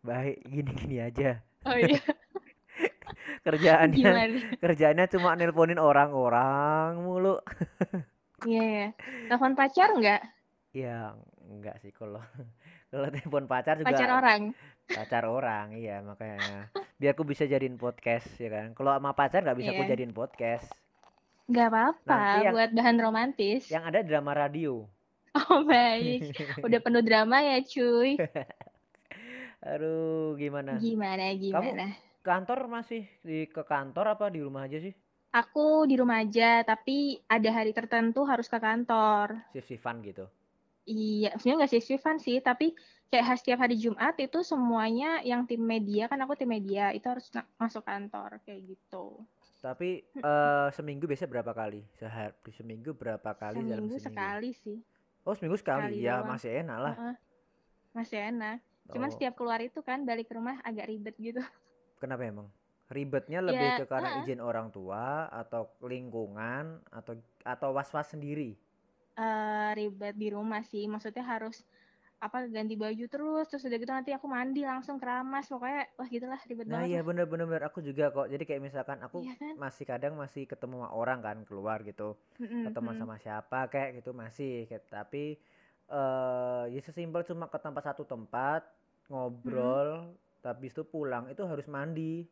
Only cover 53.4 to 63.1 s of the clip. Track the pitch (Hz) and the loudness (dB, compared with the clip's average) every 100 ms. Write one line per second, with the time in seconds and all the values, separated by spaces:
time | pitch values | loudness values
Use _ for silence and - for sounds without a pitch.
53.4 | 107 226 226 220 214 262 226 208 196 202 | -8 -6 -6 -4 -6 -8 -10 -8 -6 -6
54.4 | 240 240 220 214 - _ _ _ - 202 | -8 -10 -14 -14 -16 _ _ _ -8 -6
55.4 | 160 202 - 139 208 113 120 123 123 117 | -4 -4 -2 -2 -2 -4 -2 -2 -4 -8
56.4 | 120 123 160 113 139 226 233 254 _ _ | -6 -6 -6 -6 -6 -6 -10 -12 _ _
57.4 | _ _ _ _ _ 233 226 214 208 240 | _ _ _ _ _ -12 -8 -8 -6 -6
58.4 | 214 233 _ _ - 247 269 - 262 247 | -8 -10 _ _ -14 -8 -8 -6 -8 -6
59.4 | 240 226 240 - 294 262 262 226 226 226 | -4 -4 -6 -10 -8 -6 -4 -6 -6 -8
60.4 | 233 262 233 214 220 220 208 214 220 247 | -8 -8 -10 -10 -10 -10 -12 -12 -10 -8
61.4 | 254 _ _ _ _ _ 127 127 120 104 | -10 _ _ _ _ _ -10 -6 -8 -10
62.4 | 104 _ _ _ _ 139 139 | -16 _ _ _ _ -10 -4